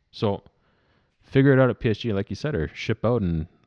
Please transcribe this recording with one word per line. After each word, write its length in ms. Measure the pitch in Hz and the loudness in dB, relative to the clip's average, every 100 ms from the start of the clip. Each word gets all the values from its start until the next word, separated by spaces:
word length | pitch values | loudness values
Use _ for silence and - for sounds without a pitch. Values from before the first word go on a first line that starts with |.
| _ | _
So 300 | - 110 101 - _ _ _ _ _ _ _ | -6 -4 -4 -10 _ _ _ _ _ _ _
figure 300 | _ 135 139 | _ 2 4
it 60 | 131 | 4
out 100 | 131 | 4
at 80 | 107 | 2
P 100 | 120 | -2
S 80 | 104 | -2
G," 140 | 120 | -2
like 180 | 98 98 | -4 -4
you 60 | 98 | -8
said, 180 | 147 | -6
or 140 | 151 76 | -4 -4
ship 360 | - - 87 | -6 -6 -2
out 160 | 107 123 | 0 0
and 240 | 92 82 78 _ | 0 -2 -4 _